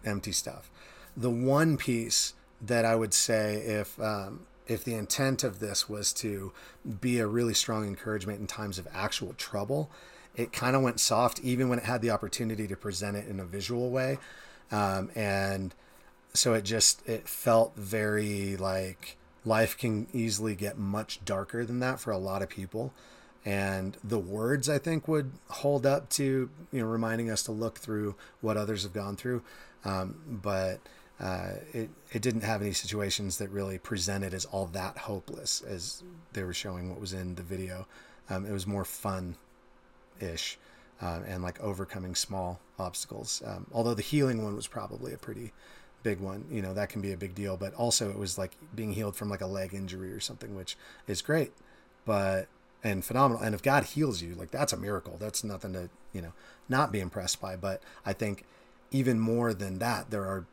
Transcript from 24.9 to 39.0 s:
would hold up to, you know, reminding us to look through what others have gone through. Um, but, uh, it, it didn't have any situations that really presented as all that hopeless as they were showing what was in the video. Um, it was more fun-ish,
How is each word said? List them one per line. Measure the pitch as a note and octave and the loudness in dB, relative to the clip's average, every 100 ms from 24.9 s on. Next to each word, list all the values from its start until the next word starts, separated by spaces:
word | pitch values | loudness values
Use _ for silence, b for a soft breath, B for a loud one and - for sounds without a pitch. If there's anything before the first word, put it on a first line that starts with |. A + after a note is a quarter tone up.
| D#3+ - | 0 2
would | D#3 C3+ C3+ - | 2 2 -8 -12
hold | - C#3+ C#3+ C#3 | 0 2 4 6
up | C#3+ C#3 | 4 2
to, | - C#3 C3 B2+ - E3+ | 2 4 4 2 -4 -6
you | C3+ | 0
know, | A2+ | 2
reminding | A2+ A2+ A2+ A#2 | 2 2 2 0
us | G#2+ | 0
to | - | -2
look | A2 A2+ - | -2 -2 -4
through | - G#2+ G#2 G2 B B | -4 -2 -2 -4 B B
what | A2 G#2+ | 0 2
others | G#2 G#2+ | 0 -2
have | G2 | -2
gone | G2 G2 G2+ | -4 -4 -4
through. | B2 B2 - B B B G2 | -2 -2 -4 B B B -2
Um, | F#2+ F#2+ D#3 D#3 A#2 | 0 -2 -6 -8 -6
but, | F#2+ F#2+ F#2+ - - B B - | 0 0 0 -2 -10 B B -6
uh, | F#2+ F#2 F#2 G2 - | -2 -2 -4 -6 -6
it, | A#2+ A2 - - | -6 -6 -8 -6
it | A#2+ | 0
didn't | A#2+ A2+ | 2 2
have | G#2+ G#2+ | 0 0
any | G#2 | 2
situations | F2 F#2+ G#2 G2 - G2+ F2+ | 0 -2 -2 0 0 -2 -2
that | G2+ | -4
really | G2 F#2+ F#2+ | -2 -2 -4
presented | - G#2 F#2 G2 F#2+ | -4 -2 0 0 -2
as | F#2 | -4
all | - G2 F#2+ | -2 -2 -2
that | F2+ F#2 - | -2 -6 -6
hopeless | - G2+ - - - - | -6 -6 -6 -8 -4 -4
as | - F#2+ F2 - F3+ E3+ - | -4 -8 -6 -10 -12 -18 -12
they | - | -6
were | F#2 | -4
showing | F2 G#2 F2+ F2+ | -4 -6 -6 -6
what | F2+ | -6
was | G2 | -6
in | F#2 F2+ F2+ | -6 -6 -6
the | |
video. | F2 F#2 F#2 F#2 F#2 B B B - | -6 -6 -6 -8 -12 B B B -6
Um, | F#2+ | -6
it | G2 | -2
was | G2+ F#2+ | -4 -2
more | G2+ | -2
fun-ish, | F#2+ - | -2 -4